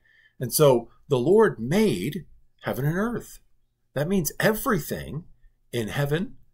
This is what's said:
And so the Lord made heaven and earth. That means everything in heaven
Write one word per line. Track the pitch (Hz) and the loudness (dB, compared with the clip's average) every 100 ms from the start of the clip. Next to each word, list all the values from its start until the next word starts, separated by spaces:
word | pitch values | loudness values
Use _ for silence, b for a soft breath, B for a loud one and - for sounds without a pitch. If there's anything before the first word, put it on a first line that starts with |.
| b b b b | b b b b
And | 123 | -4
so | - 147 120 117 B - | 4 6 6 0 B -4
the | 127 | 0
Lord | 131 208 208 123 | 4 6 4 2
made | 117 185 214 101 110 175 - - _ _ | -2 2 2 0 -4 -6 -12 -20 _ _
heaven | - 107 143 | -6 -2 -2
and | 175 | -2
earth. | 226 226 - - _ _ _ _ _ | -4 -6 -12 -20 _ _ _ _ _
That | 131 156 | -6 -2
means | 196 165 - | -2 -2 0
everything | 190 214 277 190 - 85 - 151 - - - _ _ | 0 0 -2 -2 -2 -8 -8 -12 -14 -20 -20 _ _
in | 120 104 | -6 -4
heaven | 135 143 156 226 - - | -4 -2 -2 -4 -10 -20